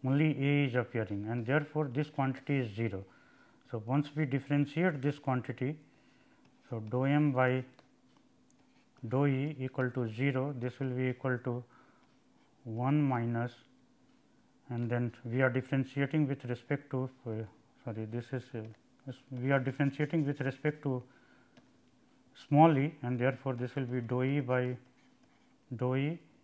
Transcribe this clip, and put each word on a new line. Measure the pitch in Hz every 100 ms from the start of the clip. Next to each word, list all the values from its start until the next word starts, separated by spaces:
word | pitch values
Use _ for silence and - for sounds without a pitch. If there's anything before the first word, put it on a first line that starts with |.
| 131
Only | 139 156 131
A | 139 143 143
is | 120
appearing, | 113 120 107 101 104
and | 120
therefore, | 113 143 147 156 147
this | 127 151
quantity | - 135 131 - 143
is | 120 101
zero. | 113 95 95 - - - - _ _
So, | 113
once | 107 139 147 151
we |
differentiate | 151 131 - 143 143 - 180 147
this | 139 143
quantity, | - 127 - 113 127 156 - _ _ _ _ _ _ _ -
so | 117
dou | 107 127
M | 135 147 151
by | 127 127 127 127 - - _ _ _ _ _ _ _ _ _ _ _ 113
dou | 127 143
E | 131 143 151
equal | 131 - 127
to | 131 117
zero, | 110 139 131 139 131
this | 123 -
will | 135
be | 123 127
equal | 123 135 123
to | 123 120 120 - - _ _ _ _ _ _ _
one | - 113 127 151
minus, | 143 123 117 117 120 - - _ _ _ _ _ _ _ _ _ _
and | 120 120
then | 120 120 -
we | 117 120
are | 131
differentiating | 123 127 135 131 143 139 160 143
with | 139 120
respect | 123 - 139 -
to, | 131 127 - 120
uh, | 110 107 - _ _
sorry, | - 110 110
this | 117 120
is, | 131 -
uh, | 113 110 110 _ _ -
this, | 123 -
we | 127 127
are | 139
differentiating | 131 123 139 135 147 165 143
with | 143
respect | 131 135 151 151
to | 143 127 120 - _ - _ - _ _ _ _ _ _ _ - -
small | 143 165 143
e, | 147 156
and | 123 123
therefore, | 123 131 135
this | 123 120 -
will |
be | 127 123
dou | 113 123
E | 131 143
by | 123 127 127 123 - _ _ _ _ _ _ _ _ 117
dou | 127
E | 131 139 170 - _